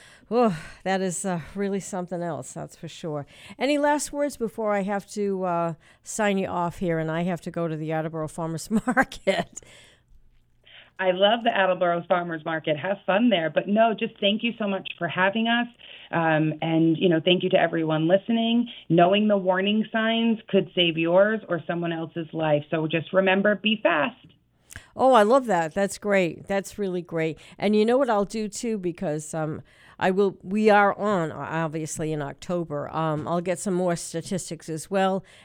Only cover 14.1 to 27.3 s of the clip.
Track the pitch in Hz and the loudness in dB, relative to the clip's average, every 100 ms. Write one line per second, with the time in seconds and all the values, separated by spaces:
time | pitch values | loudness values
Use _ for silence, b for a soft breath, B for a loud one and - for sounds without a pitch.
14.1 | - 202 214 233 220 208 196 175 - 170 | -2 0 0 -2 -4 -4 -4 -6 -6 -4
15.1 | 175 190 208 226 233 240 - B B B | 0 0 2 0 0 -2 -8 B B B
16.1 | - 160 156 156 156 160 165 165 156 190 | 0 2 4 2 0 0 2 4 4 2
17.1 | 160 170 180 185 180 170 165 160 156 160 | 2 2 2 4 2 2 0 0 0 4
18.1 | 196 190 226 226 233 240 B - 165 175 | 2 2 -2 2 0 0 B 2 4 6
19.1 | 202 214 202 185 185 196 214 214 226 220 | 6 4 2 2 0 2 0 0 -2 0
20.1 | 226 233 220 - 196 160 - 175 160 165 | 0 0 0 0 0 0 0 0 2 2
21.1 | 180 208 220 - 165 156 170 170 165 165 | 4 4 2 -4 -6 -4 -4 -4 -4 -6
22.1 | 170 160 165 160 147 147 165 160 165 156 | -8 -8 -4 0 0 0 -2 -2 -2 0
23.1 | 190 190 190 202 208 220 214 311 320 269 | 2 4 4 2 2 0 0 2 2 0
24.1 | - - _ _ _ B B B - 262 | -4 -16 _ _ _ B B B 0 4
25.1 | 247 208 269 247 180 160 196 196 - 208 | 6 6 4 4 0 0 0 -2 -2 0
26.1 | 202 180 - - 196 190 - 196 180 170 | 2 2 -2 -4 -4 -4 -6 -6 -6 -6
27.1 | 165 160 | -4 -4